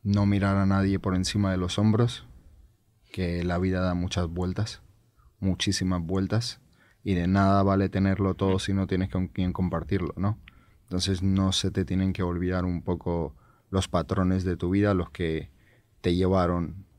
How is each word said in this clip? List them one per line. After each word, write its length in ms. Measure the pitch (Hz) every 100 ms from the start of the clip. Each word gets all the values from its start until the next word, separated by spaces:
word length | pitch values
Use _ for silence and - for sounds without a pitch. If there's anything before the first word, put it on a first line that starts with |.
No 240 | 101 101 101
mirar 280 | 101 98 98
a 100 | 98
nadie 320 | 98 98 95
por 160 | 101 92
encima 340 | 92 104 98
de 80 | 92
los 220 | 90 -
hombros, 480 | 107 110 120 - - - - - - _ _ _ _
que 320 | - 87 87
la 140 | 87 87
vida 240 | 95 92
da 140 | 92 90
muchas 320 | 87 - 85
vueltas, 560 | 85 92 92 107 - - _ _ _ - _
muchísimas 600 | 95 87 - 92 92 90
vueltas, 560 | 82 95 95 110 120 - _ _ _ _
y 120 | 104 90
de 120 | 87
nada 360 | 98 98 98
vale 260 | 98 98 95
tenerlo 460 | - 98 95 95 90
todo 240 | 95 95
si 140 | -
no 120 | 98 95
tienes 240 | 92 92
con 180 | 92 92
quién 240 | - 90
compartirlo, 640 | 85 90 82 80 98 82 -
¿no? 220 | 101 110 - - _ _
Entonces 400 | _ 92 98 92
no 280 | 95 95 95
se 180 | 95 95
te 140 | 95 90
tienen 280 | 92 95
que 80 | 90
olvidar 440 | 90 87 90 92 90
un 180 | 87
poco 520 | - 87 90 85 76 - _ _ _
los 160 | 95 -
patrones 560 | 87 82 98 92 92
de 120 | 92 85
tu 120 | 90
vida, 240 | 98 104
los 160 | 95 82
que 400 | - 85 80 - _ _ _ _ _
te 120 | 92
llevaron 720 | 87 92 95 87 87 80 90 98